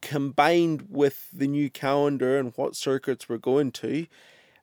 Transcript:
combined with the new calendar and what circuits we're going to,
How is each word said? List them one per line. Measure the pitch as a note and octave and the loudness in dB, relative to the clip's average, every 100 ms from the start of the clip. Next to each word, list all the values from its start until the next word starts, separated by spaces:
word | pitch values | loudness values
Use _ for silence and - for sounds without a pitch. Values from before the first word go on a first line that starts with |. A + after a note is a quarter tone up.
combined | - D3 C#3 C3+ D3+ F3 E3+ D3+ - | -6 -4 -2 2 4 6 2 0 -4
with | D3 C#3+ - - | 2 2 0 -12
the | - C#3 | -4 -2
new | C#3+ C#3+ | 0 -2
calendar | - C3+ C#3+ C#3+ C3+ B2+ C#3 | -2 0 2 2 2 0 0
and | B2+ A#2+ | -2 -4
what | D3 - | -6 -4
circuits | C#3 C3+ - B2 - | -2 -2 -2 -4 -4
we're | A#2 | -4
going | B2 C3+ C#3 | 2 2 2
to, | - A2+ C#3 E3+ _ - - _ _ | -4 -6 -6 -6 _ -20 -20 _ _